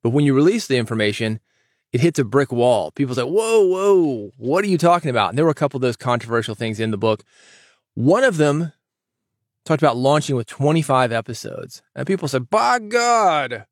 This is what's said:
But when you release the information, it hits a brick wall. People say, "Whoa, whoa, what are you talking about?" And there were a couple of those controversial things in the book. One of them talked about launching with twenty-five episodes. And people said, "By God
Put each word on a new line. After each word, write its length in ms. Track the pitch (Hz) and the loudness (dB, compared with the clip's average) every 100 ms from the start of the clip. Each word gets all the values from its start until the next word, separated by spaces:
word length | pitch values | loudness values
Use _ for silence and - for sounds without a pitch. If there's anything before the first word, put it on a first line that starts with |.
But 80 | 123 | 0
when 160 | 135 | 2
you 80 | 147 | 2
release 320 | 135 160 226 | 4 2 0
the 120 | - 127 | -2 -2
information, 600 | 117 113 107 104 110 110 _ _ _ _ _ | -2 -2 -2 -2 -6 -6 _ _ _ _ _
it 80 | 123 | 0
hits 160 | 170 156 | 0 0
a 60 | |
brick 280 | 113 135 135 | 0 0 0
wall. 380 | 120 123 110 78 | 2 2 2 -2
People 240 | - 135 | -4 -4
say, 80 | 123 | -4
"Whoa, 400 | 127 190 220 226 | -2 -2 2 2
whoa, 680 | 190 185 202 190 160 120 101 - | 2 2 2 4 2 -2 -10 -10
what 260 | 117 170 | -2 -2
are 40 | 208 | 0
you 120 | 175 | 2
talking 320 | 170 175 156 | 4 2 0
about?" 180 | 120 95 | 0 0
And 80 | 117 | 0
there 80 | |
were 60 | 160 | 0
a 20 | |
couple 240 | 143 147 135 | 0 -4 -2
of 60 | |
those 120 | 123 | -4
controversial 600 | 113 127 120 113 117 110 | -2 -4 -4 -2 -4 -4
things 240 | 107 113 107 | -8 -6 -4
in 100 | 110 | -4
the 80 | 104 | 0
book. 260 | 110 107 _ _ _ _ _ _ _ | 0 -2 _ _ _ _ _ _ _
One 300 | - 123 208 | -2 2 4
of 140 | 262 165 | 2 2
them 360 | 147 147 165 _ _ _ _ _ _ _ _ _ | 0 0 -4 _ _ _ _ _ _ _ _ _
talked 200 | - 156 | -4 2
about 120 | 151 | 2
launching 400 | 120 131 151 143 | 2 2 2 0
with 120 | 131 110 | -4 -4
twenty-five 640 | - 139 160 151 131 123 | -2 0 0 2 0 2
episodes. 720 | 113 113 113 - - - - _ | -2 -6 -12 -12 -12 -14 -20 _
And 140 | 127 139 | -10 -6
people 200 | 190 151 | -4 -2
said, 220 | 131 120 | -4 0
"By 300 | 208 240 247 | 0 2 0
God 880 | 214 240 240 233 196 156 131 113 104 | -2 0 2 4 2 2 -2 -8 -12